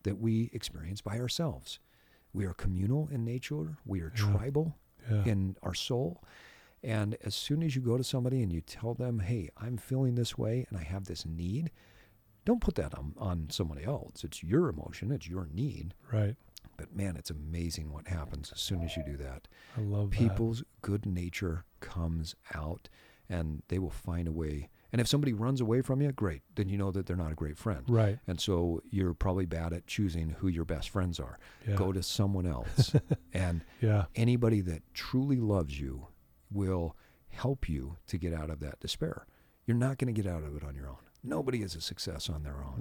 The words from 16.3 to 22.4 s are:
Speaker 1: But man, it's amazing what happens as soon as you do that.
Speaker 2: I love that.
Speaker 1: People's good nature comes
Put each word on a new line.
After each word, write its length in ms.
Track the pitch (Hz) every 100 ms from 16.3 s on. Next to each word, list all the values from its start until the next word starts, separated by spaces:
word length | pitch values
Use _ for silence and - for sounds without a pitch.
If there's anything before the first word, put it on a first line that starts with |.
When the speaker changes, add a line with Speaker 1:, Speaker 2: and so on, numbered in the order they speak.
| 120 - - - -
Speaker 1:
But 160 | 78 98
man, 200 | 98 73
it's 140 | -
amazing 600 | 76 76 85 85 80 76
what 160 | 73 80
happens 420 | 85 71 71 -
as 100 | -
soon 200 | - 92
as 140 | 82 78
you 80 |
do 120 | 71 69
that. 280 | 67 67 - - - 113
Speaker 2:
I 60 |
love 280 | 104 101 101
that. 60 | 101
Speaker 1:
People's 480 | 117 95 113 117 - _
good 260 | - 104 104
nature 580 | 90 87 - 92 80 - -
comes 540 | - 90 82 82 80 -